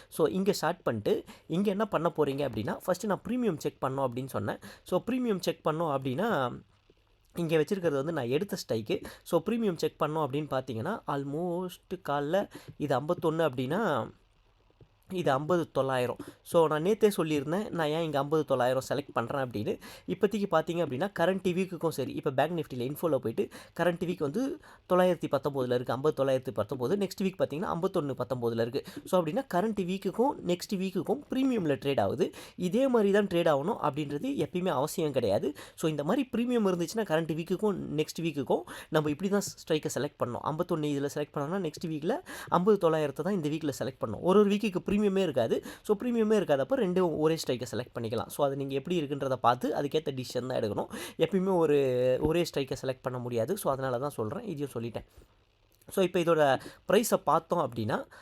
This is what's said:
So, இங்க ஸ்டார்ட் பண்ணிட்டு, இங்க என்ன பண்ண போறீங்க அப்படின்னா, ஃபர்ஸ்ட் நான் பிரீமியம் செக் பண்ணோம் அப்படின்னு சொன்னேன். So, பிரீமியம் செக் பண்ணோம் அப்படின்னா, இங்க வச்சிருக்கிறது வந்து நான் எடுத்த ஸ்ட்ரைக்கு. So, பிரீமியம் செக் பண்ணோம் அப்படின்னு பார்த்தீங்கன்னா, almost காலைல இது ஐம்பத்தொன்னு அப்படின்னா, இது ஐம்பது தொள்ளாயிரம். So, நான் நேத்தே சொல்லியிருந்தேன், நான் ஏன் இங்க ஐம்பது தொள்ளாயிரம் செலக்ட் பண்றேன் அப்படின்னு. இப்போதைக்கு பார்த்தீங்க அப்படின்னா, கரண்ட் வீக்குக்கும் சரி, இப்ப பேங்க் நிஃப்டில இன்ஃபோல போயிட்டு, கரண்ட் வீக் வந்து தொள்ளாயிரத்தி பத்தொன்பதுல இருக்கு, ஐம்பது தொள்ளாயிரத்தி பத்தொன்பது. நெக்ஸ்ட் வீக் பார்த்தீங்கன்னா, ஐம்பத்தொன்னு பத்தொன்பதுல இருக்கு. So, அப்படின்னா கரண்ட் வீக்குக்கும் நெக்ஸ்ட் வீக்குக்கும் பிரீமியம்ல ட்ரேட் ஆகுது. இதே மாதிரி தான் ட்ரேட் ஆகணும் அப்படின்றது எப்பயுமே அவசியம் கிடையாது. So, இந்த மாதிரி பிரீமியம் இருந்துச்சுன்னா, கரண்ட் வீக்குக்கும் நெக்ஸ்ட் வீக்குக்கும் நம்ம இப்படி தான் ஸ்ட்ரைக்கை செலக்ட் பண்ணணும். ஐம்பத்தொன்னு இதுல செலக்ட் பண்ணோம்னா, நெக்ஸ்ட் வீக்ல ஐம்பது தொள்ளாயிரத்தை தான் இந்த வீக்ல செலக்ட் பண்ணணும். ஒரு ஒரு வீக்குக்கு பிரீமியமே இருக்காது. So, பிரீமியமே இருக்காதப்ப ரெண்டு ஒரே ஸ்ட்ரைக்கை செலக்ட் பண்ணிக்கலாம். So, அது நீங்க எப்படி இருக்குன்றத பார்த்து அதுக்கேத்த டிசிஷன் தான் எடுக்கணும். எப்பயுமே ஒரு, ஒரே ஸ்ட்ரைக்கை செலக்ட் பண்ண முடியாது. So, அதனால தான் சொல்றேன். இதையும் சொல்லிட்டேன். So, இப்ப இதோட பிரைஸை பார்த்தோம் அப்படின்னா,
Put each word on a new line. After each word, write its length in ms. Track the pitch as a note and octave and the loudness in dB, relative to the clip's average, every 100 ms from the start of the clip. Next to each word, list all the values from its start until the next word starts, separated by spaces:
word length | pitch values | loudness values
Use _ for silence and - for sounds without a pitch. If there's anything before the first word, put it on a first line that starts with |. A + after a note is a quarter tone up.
| - | -8
So, 200 | - D#3+ | 0 2
இங்க 240 | F#3 G3 | 2 0
ஸ்டார்ட் 300 | - D#3 F3+ | 0 0 -2
பண்ணிட்டு, 420 | D3+ A2+ C3 G#3+ - - - | -2 -2 0 -2 -4 -16 -4
இங்க 240 | E3 G#3 | -2 0
என்ன 160 | F#3+ G#3+ | 0 0
பண்ண 260 | D3+ E3 D#3 | 0 0 2
போறீங்க 320 | C#3 C#3 C#3 | 0 0 -2
அப்படின்னா, 280 | A2 A#2+ - | -2 -4 -4
ஃபர்ஸ்ட் 220 | - F3+ G#3+ | -2 -2 0
நான் 160 | F3 F#3 | -2 -2
பிரீமியம் 300 | B3 A#3 D3+ | -2 0 0
செக் 260 | D3 - | -4 -4
பண்ணோம் 220 | C#3 C3+ C3+ | -4 0 -2
அப்படின்னு 200 | A#2+ C3+ | -2 -6
சொன்னேன். 300 | A2 G2+ - - - | -4 -4 -4 -10 -18
So, 180 | - F3+ G3+ | -2 -2 0
பிரீமியம் 300 | B3+ B3 F#3 | -2 0 0
செக் 280 | F3+ D#3+ E3 | -2 -2 -2
பண்ணோம் 240 | D#3 E3 C3+ | 0 0 -2
அப்படின்னா, 600 | C3+ B2+ A3+ D#3+ B2 - - _ _ _ _ _ _ | -2 -2 0 0 -2 -4 -16 _ _ _ _ _ _
இங்க 220 | - E3 D#3+ | -6 2 2
வச்சிருக்கிறது 380 | D3 G3 E3+ | 2 0 0
வந்து 180 | C#3 D3 | 0 0
நான் 160 | D#3+ A#2 | -2 0
எடுத்த 280 | C#3+ G3+ F#3 | 0 -2 -6
ஸ்ட்ரைக்கு. 460 | - A#2 A2 F#3+ - - | -4 -4 -2 -4 -6 -16
So, 180 | - E3 | -2 -2
பிரீமியம் 360 | F3+ A#3 G#3+ E3 | 0 0 0 0
செக் 260 | D#3 - | -2 0
பண்ணோம் 240 | D3+ D#3 C#3+ | -2 0 -2
அப்படின்னு 220 | C#3+ D3+ | -2 -2
பார்த்தீங்கன்னா, 500 | C3 C3 A2+ D3 A3 - | -4 -4 -4 -4 -6 -4
almost 920 | C#3+ C#3 D3 F3+ E3+ F#3 - - F3+ - | -4 -4 -4 -4 -4 -6 -10 -12 -10 -4
காலைல 400 | C#3+ C#3+ F#3+ - - - - | -2 0 0 -2 -8 -16 -6
இது 240 | D3 C3 | 0 0
ஐம்பத்தொன்னு 460 | D3+ F3+ E3 D#3+ D#3 | 0 0 0 2 0
அப்படின்னா, 600 | B2+ B2+ F3+ G#3+ B2+ A2 - _ _ _ _ _ _ - _ - | 0 -2 0 0 0 -2 -8 _ _ _ _ _ _ -20 _ -8
இது 180 | F#3 D#3 | -2 2
ஐம்பது 380 | C3+ D3+ F3+ C#3+ | 2 2 0 2
தொள்ளாயிரம். 460 | C#3 C3+ B2+ B2 - - - | 0 0 2 0 -2 -12 -18
So, 240 | - E3+ D#3 | 0 4 6
நான் 160 | D3+ | 4
நேத்தே 280 | E3+ A3 G#3+ G3 | 2 4 4 2
சொல்லியிருந்தேன், 540 | D#3+ D3 C#3+ F#3 - | 0 0 0 -2 -2
நான் 180 | E3+ D3+ | -2 -2
ஏன் 140 | D#3+ | 0
இங்க 160 | D#3+ C#3+ | 0 0
ஐம்பது 260 | C#3+ D#3 | 2 2
தொள்ளாயிரம் 380 | D3 B2+ B2 C3 - | 2 2 2 2 0
செலக்ட் 240 | C3+ - | -4 -2
பண்றேன் 380 | B2+ A#2 C#3+ C3 | -2 -2 -2 -4
அப்படின்னு. 280 | G#2 C3 C4 - - - | -4 -4 -4 -8 -14 -8
இப்போதைக்கு 400 | C3 G3+ G#3+ G3 | 0 0 0 0
பார்த்தீங்க 320 | D#3+ D#3+ E3+ | 0 0 -2
அப்படின்னா, 280 | D#3 B2+ G3 - | -2 -2 -2 0
கரண்ட் 300 | E3+ F#3+ F#3 | 2 2 0
வீக்குக்கும் 400 | F3 F#3 E3+ E3 | 0 -2 -2 -4
சரி, 240 | C#3 B2 | -2 -6
இப்ப 180 | C3+ D#3 | -4 -2
பேங்க் 280 | C3 D#3 E3+ | 0 0 0
நிஃப்டில 200 | D3 B2+ | -6 -4
இன்ஃபோல 380 | B2 D3 E3+ C3+ | -4 -2 0 0
போயிட்டு, 320 | A2+ A#2 A#3 - - - | 0 -2 -4 -6 -12 -2
கரண்ட் 240 | F3 F3 | 0 0
வீக் 140 | E3+ F3 | -2 -2
வந்து 420 | C#3+ F3+ C4+ D4+ - - - | -2 -2 -2 -4 -12 -12 2
தொள்ளாயிரத்தி 400 | F3+ F#3 E3 D3 | 4 6 4 0
பத்தொன்பதுல 440 | C#3 D3 C#3 B2 | -2 0 -2 0
இருக்கு, 180 | B2 C3 | 0 0
ஐம்பது 320 | B2 D3+ C#3+ | 0 0 2
தொள்ளாயிரத்தி 260 | C3+ C3 C3 | 2 0 0
பத்தொன்பது. 460 | - G#2 C3+ A#2+ G3+ | -4 -2 -2 -2 0
நெக்ஸ்ட் 260 | F#3+ - | -2 -2
வீக் 160 | F#3+ F3+ | -2 0
பார்த்தீங்கன்னா, 320 | C#3+ C#3+ G3 | -2 -2 -4
ஐம்பத்தொன்னு 400 | E3 F#3 F#3 C#3+ C3 | -2 -2 0 -2 -4
பத்தொன்பதுல 380 | A#2+ B2 A#2 A2+ | -4 -2 0 0
இருக்கு. 240 | A#2 B2+ - - | 0 -2 -6 -12
So, 180 | - F#3 | 0 0
அப்படின்னா 220 | D#3+ G#3 C4+ | 2 -2 -2
கரண்ட் 260 | F3 A3 G#3 | 0 0 0
வீக்குக்கும் 520 | F3+ F#3+ G3 G#3 C4+ - F3 | -2 -2 -2 0 0 0 -2
நெக்ஸ்ட் 280 | F3+ - | -2 -2
வீக்குக்கும் 460 | F#3+ F#3+ F3+ C#3+ C4 - | -2 -2 -2 -2 -2 -2
பிரீமியம்ல 460 | C4 C4 A#3 D#3+ C3 | 0 2 2 2 0
ட்ரேட் 240 | C#3 B2+ | 0 2
ஆகுது. 300 | G2+ B2+ A#3 - - - | 2 2 -2 -4 -14 -6
இதே 320 | F3+ G#3+ C4+ | 0 2 4
மாதிரி 240 | A#3+ G3+ | 4 4
தான் 140 | G3+ G3 | 4 4
ட்ரேட் 240 | E3+ E3+ | 2 4
ஆகணும் 240 | C#3 D#3+ C3+ | 2 0 -2
அப்படின்றது 640 | D3 C#3 C#3+ D3 C4 C#4 D3+ | -2 -2 -4 -4 -4 -2 -2
எப்பயுமே 220 | F3+ F3+ | -2 0
அவசியம் 440 | C3+ D3+ - D3+ | 0 0 0 -2
கிடையாது. 420 | C3 G#2+ G#2 A3+ - - | 2 2 2 0 -6 -12
So, 160 | - D#3+ | -4 -2
இந்த 140 | D3 | 0
மாதிரி 240 | C#3+ C4 C4 A3 | 0 0 0 0
பிரீமியம் 320 | B3 A#3+ G3 | 0 2 2
இருந்துச்சுன்னா, 380 | F3 E3 A3 G3 | 2 -2 -4 0
கரண்ட் 220 | D#3 D#3+ | 0 0
வீக்குக்கும் 420 | D#3+ E3 F#3 G#3+ E3 C#3 D3 | -4 -2 0 0 -2 -2 -2
நெக்ஸ்ட் 260 | D3+ - | -2 -4
வீக்குக்கும் 400 | E3 D3+ F3 A#3+ - - - | -4 -2 0 0 -2 -14 -2
நம்ம 220 | D#3 D3+ | 0 0
இப்படி 200 | C#3+ F#3+ | 0 0
தான் 120 | G3+ | 0
ஸ்ட்ரைக்கை 480 | F#3+ - - D#3 D3+ | -2 -6 -2 -2 0
செலக்ட் 240 | B2 C#3+ - | -2 -4 -4
பண்ணணும். 200 | A#2+ A#2 | -4 -2
ஐம்பத்தொன்னு 480 | - D#3 F3+ E3 D3 | -2 -2 -2 -2 0
இதுல 160 | C#3+ C#3+ | 0 -2
செலக்ட் 200 | D3 D3+ | -4 -4
பண்ணோம்னா, 360 | D#3 C#3+ G3 E3 | -4 -4 -2 -4
நெக்ஸ்ட் 160 | - E3 | -6 -6
வீக்ல 300 | D#3 E3+ D4 - - - | -4 -2 -4 -6 -14 0
ஐம்பது 300 | E3 F#3+ G3 | 2 6 6
தொள்ளாயிரத்தை 460 | E3 D#3+ D3 C3+ | 6 4 2 -2
தான் 100 | E3 | -2
இந்த 140 | G3+ D3 | 0 0
வீக்ல 220 | D#3 D#3 B2+ | -2 -2 -2
செலக்ட் 220 | A#2 - A#2+ | -4 -4 -6
பண்ணணும். 140 | G#2 | -2
ஒரு 180 | E3+ G3+ | 4 6
ஒரு 120 | G#3 | 6
வீக்குக்கு 260 | G#3 A3 F3 - | 4 0 -2 0
பிரீமியமே 120 | G3+ G#3 F#3+ | 2 2 2
இருக்காது. 480 | F#3 B2+ A#2 A3 - - | 2 2 2 0 -4 -6
So, 140 | - G#3 | -2 -2
பிரீமியமே 400 | B3 A#3 G#3+ G#3+ | 0 2 4 4
இருக்காதப்ப 340 | D#3 C#3 C3+ | 4 2 2
ரெண்டு 440 | C4+ F#3+ F3+ F3 D3+ | 0 2 2 2 4
ஒரே 180 | D3+ D#3+ | 2 2
ஸ்ட்ரைக்கை 300 | - B2+ B2 | 0 -4 -4
செலக்ட் 240 | A2 B2+ B2 | -6 -6 -6
பண்ணிக்கலாம். 300 | A2+ A2+ - | -4 -4 -4
So, 180 | - C#3+ | 0 0
அது 100 | C#3 | 0
நீங்க 180 | C#3 | -4
எப்படி 280 | C3+ D3 F3 | -4 -2 -2
இருக்குன்றத 300 | C#3+ C#3+ C3+ | -2 -2 -2
பார்த்து 420 | B2+ A#2+ B2+ C4+ | 2 4 4 0
அதுக்கேத்த 380 | - C#3+ D#3 D3+ | -2 0 -2 -2
டிசிஷன் 340 | C3 B2 B2+ B2+ | -4 -4 -4 -2
தான் 160 | B2 | -2
எடுக்கணும். 260 | A2 G#2 - - - - | 0 -2 -4 -8 -10 -2
எப்பயுமே 380 | D#3+ G3 F#3+ F3+ | 0 2 2 4
ஒரு, 220 | D#3 C#3+ C3+ B2 B2+ B2+ | 4 4 4 2 2 4
ஒரே 240 | D#3 E3 | 2 2
ஸ்ட்ரைக்கை 320 | D#3+ D3 C3+ C3+ | 0 -2 -4 -4
செலக்ட் 200 | C3 B2+ | -6 -4
பண்ண 160 | C3 B2+ | -6 -6
முடியாது. 380 | A#2+ A#2 A#2 G3+ | -4 -2 0 -2
So, 160 | F3 | -2
அதனால 260 | C3 C3 B2 | 0 0 -2
தான் 120 | C#3+ | -2
சொல்றேன். 320 | - G#2+ G3 | -4 -4 -4
இதையும் 280 | A3+ C#3+ C#3 | -6 -6 -6
சொல்லிட்டேன். 300 | A#2+ A#2 A2+ - - - _ _ _ _ _ - | -6 -8 -8 -12 -20 -20 _ _ _ _ _ -6
So, 140 | - | 0
இப்ப 160 | F3+ F3+ | 0 2
இதோட 400 | E3+ D#3 C#3+ B2+ - - - | 4 6 6 4 -2 -10 2
பிரைஸை 280 | G3 A3+ G3 | 4 4 2
பார்த்தோம் 460 | - D#3+ - F3 C3+ | 2 2 2 0 0
அப்படின்னா, 340 | A#2+ G#2+ G3 C#4 - | -2 -2 -2 -4 -14